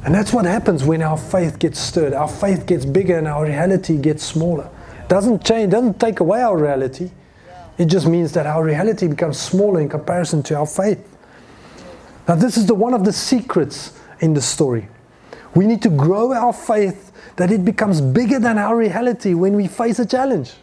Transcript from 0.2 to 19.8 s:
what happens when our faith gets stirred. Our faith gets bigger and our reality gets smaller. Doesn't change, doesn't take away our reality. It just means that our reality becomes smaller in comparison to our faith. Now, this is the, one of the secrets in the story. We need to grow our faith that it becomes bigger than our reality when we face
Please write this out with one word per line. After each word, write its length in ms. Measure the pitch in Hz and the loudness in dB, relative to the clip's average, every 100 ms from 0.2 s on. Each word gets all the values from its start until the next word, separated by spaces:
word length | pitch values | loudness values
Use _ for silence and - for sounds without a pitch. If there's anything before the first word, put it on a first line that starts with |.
| 202 | 2
what 120 | 240 | 0
happens 400 | 175 214 - 160 | 2 2 0 0
when 180 | 139 160 | 0 0
our 160 | 156 156 | 0 -2
faith 400 | - 190 165 - | -2 -2 -2 -2
gets 220 | 165 - | -4 -2
stirred. 340 | - 180 147 | -4 0 0
Our 140 | 131 147 | 0 -4
faith 360 | - 202 180 | -2 -2 -2
gets 200 | - 170 | 0 -2
bigger 340 | 135 143 180 170 | 0 0 2 0
and 80 | 156 | 0
our 180 | 147 | -2
reality 520 | 156 143 180 185 190 156 | -2 0 2 0 0 0
gets 260 | 151 151 | 0 -2
smaller. 480 | - 156 170 160 - - - - - | -4 -2 -2 -2 -6 -20 -20 -18 0
Doesn't 360 | 180 214 214 | 2 2 0
change, 280 | - 226 202 | 0 0 2
doesn't 260 | 214 247 185 | 2 2 0
take 220 | 226 190 | -2 0
away 220 | 170 220 | 0 2
our 140 | 240 175 | 2 2
reality. 540 | 147 139 131 131 180 - - - - - - - | 0 0 -4 -6 -12 -12 -20 -20 -20 -20 -16 -2
It 100 | 165 | 2
just 200 | 185 160 | 2 2
means 260 | 170 165 | 2 0
that 120 | 170 147 | -2 -2
our 160 | 156 | 0
reality 460 | 160 147 220 208 175 | 0 0 0 0 -2
becomes 280 | 147 165 127 | 0 -2 -4
smaller 440 | - 185 202 180 | -2 0 2 2
in 80 | 143 | -2
comparison 560 | 147 - 175 170 156 | -4 -4 -4 -2 -2
to 140 | 135 147 | -2 -4
our 80 | 151 | -2
faith. 380 | - 202 190 - - - - - - - - - - - - - | 0 0 -2 -6 -20 -20 -20 -20 -20 -20 -20 -20 -20 -20 -8 -2
Now, 80 | 165 | 2
this 200 | 233 233 | 2 2
is 100 | 196 | 2
the, 80 | |
one 200 | 208 233 | 2 2
of 100 | 247 | 2
the 80 | 190 | 0
secrets 840 | - - 247 - 180 139 - - - - - | -2 0 -2 0 -2 -2 -6 -16 -20 -20 -2
in 120 | 160 | 0
the 80 | 151 | 0
story. 480 | 127 - 143 117 101 - _ - - - - 170 | -2 -2 -2 -2 -6 -20 _ -20 -20 -20 0 2
We 100 | 208 | 4
need 160 | 226 | 2
to 80 | 220 | 2
grow 420 | 147 151 196 240 | 2 2 2 0
our 200 | 247 240 | 0 0
faith 600 | 226 - 214 196 180 - - - | -2 -2 0 0 -4 -18 -20 -18
that 160 | - 180 | -2 0
it 140 | 214 | 2
becomes 360 | 180 - 208 160 | 0 0 0 2
bigger 380 | 135 139 233 269 | 2 2 2 2
than 200 | 233 220 | 2 0
our 180 | 208 233 | 0 0
reality 580 | 214 180 247 226 202 | 0 0 -2 -2 0
when 200 | 170 190 | 2 2
we 120 | 208 190 | 2 -2
face 320 | - | -2